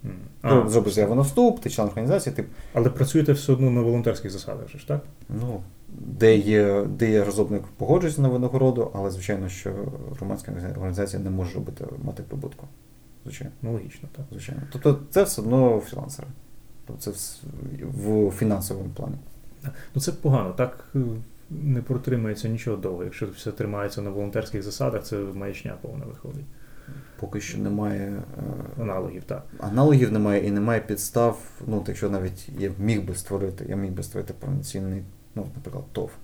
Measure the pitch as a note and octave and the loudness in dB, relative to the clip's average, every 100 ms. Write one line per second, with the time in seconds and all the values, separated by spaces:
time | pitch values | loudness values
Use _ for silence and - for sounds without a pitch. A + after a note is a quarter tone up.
0 | - - - - A#2 B2+ G#2+ A2+ G2+ G2+ | -8 -10 -14 -4 6 6 8 4 4 4
1 | G#2 B2 C#3 A#3+ A#3+ - C#3 C3 G#2 G#2 | 4 4 4 6 6 6 -2 0 0 0
2 | A#2 F#3 - - - - - - A#2+ - | 2 2 0 -4 -6 -10 -4 2 2 4
3 | C3+ D#3+ D3 C#3+ - B2+ C3 B2 A#2 A#2+ | 4 4 6 4 4 4 6 6 4 4
4 | A#2 G2+ F#2+ F#2+ - G#2 A2+ - - D3 | 2 0 -4 -8 -8 -10 -10 -14 -4 -4
5 | - - - G#2+ B2 G#2 - - - - | -4 -18 -8 -4 -4 -6 -10 -16 -16 -12
6 | - - A2 A2 G2+ G#2+ G2+ G2 G2+ G2+ | -8 6 10 10 8 6 6 4 2 2
7 | A2+ G#2+ G2+ G2+ G#2 G#2 - - - F3 | 4 6 4 2 2 0 -4 -6 4 4
8 | E3+ C#3+ C#3 B2 B2 B2+ C3 A#2+ A2+ G2 | 4 2 4 4 2 4 4 4 -2 -2
9 | G2 F#2 F#2 G2 F#2+ - G2 F#2+ A#2+ - | -4 -2 -2 -2 -2 -6 -6 -6 -6 -8
10 | - G2 F#2+ G2+ - F#2+ F#2 F#2+ F#2+ F#2 | -10 -8 -6 -6 -6 -8 -6 -4 -2 -2
11 | G2+ G2 F#2+ F#2+ F2+ F#2 - - - - | -2 -2 -2 -2 -2 -4 -8 -8 -10 -8
12 | - - - C#3 - - - - - - | -8 -8 -8 -8 -8 -12 -18 -20 -20 -20
13 | - - - - C#3+ - A2+ A2+ - - | -20 -18 -16 -12 -14 -8 -6 -6 -8 -14
14 | - - C#3 C#3 - C3+ C#3 - D3+ C#3 | -16 -12 -12 -12 -10 -10 -8 0 2 2
15 | - F#3+ G3 - G#2+ C3 B2+ A2 - - | 2 2 4 2 2 6 6 4 0 -10
16 | - - C#3 - - - - - - A1+ | -10 -10 -14 -16 -16 -18 -18 -18 -14 -8
17 | - - - - - - - - E2+ G2+ | -8 -8 -10 -12 -14 -10 -8 -8 -6 -4
18 | G#2 G#2+ G2+ - G#2+ G2 - F#2+ F#2 - | 2 4 4 4 2 2 0 -4 -6 -6
19 | - - - - - - C#3 - - C#3 | -6 -6 -10 -16 -16 -12 -10 -10 -6 -4
20 | D#3 - D3+ C3 F#2+ F2+ B2 - - C#3 | -2 0 2 4 2 0 -2 -2 -4 -2
21 | A#2+ A2 - - - D#3 D3+ B2 - B2 | -2 -4 -10 -16 -12 -4 0 0 0 -2
22 | - B2 A2 G#2+ A2 A2+ A#2+ G2+ F#2+ F2 | 0 0 0 -2 -2 -2 -2 -2 -2 -4
23 | F#2 - G2+ G2+ A2 G#2 G#2+ G2+ G2+ G#2 | -6 -6 -8 -6 -10 -4 -4 -2 -4 -4
24 | G2+ G2 G2+ A2+ G#2+ G#2 G2+ - C3 A2 | -6 -4 -2 -4 -4 -6 -6 -2 -2 -2
25 | - G#2 G2 F#2+ G2 F#2+ - G2+ - - | -4 -6 -4 -6 -8 -8 -10 -10 -10 -10
26 | A#2 - C3 C#3 C#3+ - - - - C#3 | -12 -12 -12 -12 -14 -16 -16 -16 -14 -16
27 | - - G2+ G#2 - G#2 G2+ G2+ G#2 G2+ | -16 -12 -8 -8 -6 -4 -2 0 -2 -2
28 | G2 G2+ - - G2+ - - - A2 F#2+ | -4 -6 -8 -8 -8 -8 -8 -6 -4 -4
29 | F#2 F#2 - - - - G2+ A2 D3 C#3 | -4 -8 -8 -10 -10 -8 0 6 8 8
30 | A#2 G#2+ G#2 G2+ G2+ G2+ G#2+ A2+ G2+ G2+ | 6 4 4 4 4 2 2 2 0 -4
31 | - A#2+ A#2 A2 - - - G#2+ F#2 G2+ | 0 4 4 2 -12 -10 -4 -2 -2 -4
32 | G#2 G2 F#2 F#2 - - G2 F#2 G#2 G#2+ | -2 0 -2 -6 -12 -4 -4 0 2 2
33 | F#2 F2 - G2 G2 F#2 - G2 G2 F#2 | 0 -6 -4 -2 -2 -4 -4 -2 -2 -4
34 | F#2 - G2 - F#2+ F#2 F#2+ G2 F#2+ F#2+ | -6 -6 -8 -8 -4 -4 -4 -6 -4 -4
35 | F#2+ - - A2 F#2+ F#2 F#2 F#2 F#2 G#2 | -8 -16 -12 -8 -8 -10 -10 -10 -8 -6
36 | - - | -6 -8